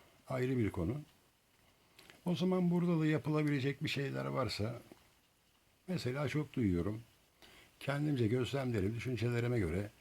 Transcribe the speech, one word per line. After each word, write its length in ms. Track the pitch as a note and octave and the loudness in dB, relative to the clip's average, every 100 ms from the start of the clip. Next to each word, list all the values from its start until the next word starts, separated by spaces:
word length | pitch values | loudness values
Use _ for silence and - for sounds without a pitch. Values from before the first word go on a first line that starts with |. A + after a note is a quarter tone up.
| - - - | -20 -18 -8
Ayrı 300 | C3 B2+ B2+ | -2 0 2
bir 120 | G2+ | 2
konu. 320 | F#2 E2+ C#3+ D3+ _ _ _ _ _ _ _ _ - - - F3 | 0 -2 -2 -8 _ _ _ _ _ _ _ _ -20 -20 -10 -4
O 100 | F3 | 0
zaman 360 | F#3 F#3 F3 | 2 2 4
burada 280 | F3 F3 E3 | 2 2 2
da 60 | D#3 | 2
yapılabilecek 800 | D#3 - D3+ D3+ C#3+ C3 C#3 | 2 2 0 2 2 0 -2
bir 60 | C#3+ | -4
şeyler 360 | C3 C#3 C3 C3+ | -2 -4 -4 -4
varsa, 560 | C3+ A2+ - G#2+ B2 - - - _ _ _ _ _ _ _ - | -2 -2 0 -4 -4 -12 -20 -20 _ _ _ _ _ _ _ -6
mesela 400 | F3 B2 C3 C#3+ | -4 -2 -2 -2
çok 260 | D3+ D3+ | -2 -2
duyuyorum. 500 | - G#2+ F2 F2+ A2+ - _ _ _ - - - - | 0 2 2 0 -4 -10 _ _ _ -20 -20 -20 -10
Kendimce 480 | - C#3+ D3+ C3+ A2 | -4 -2 0 2 2
gözlemlerim, 640 | B2+ A#2 C#3 C3 A2+ F#2+ | 2 0 -2 0 0 0
düşüncelerime 680 | A2+ B2+ B2 A#2+ A#2+ A#2+ A#2+ | -2 -4 -2 0 0 0 2
göre, 320 | F2 F2 G2+ - | 0 0 -4 -10